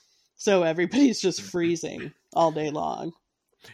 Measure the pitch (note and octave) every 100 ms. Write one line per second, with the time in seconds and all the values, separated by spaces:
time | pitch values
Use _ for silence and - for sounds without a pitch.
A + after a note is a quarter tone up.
0 | _ _ _ - - G3 E3 D#3+ F3+ A#3+
1 | C#4 G#3+ F#3+ - - F3 E3+ E3+ - D#3+
2 | D3+ - _ - E3 D#3 D3+ D3 - G#1+
3 | E3 - _ _ _ _ -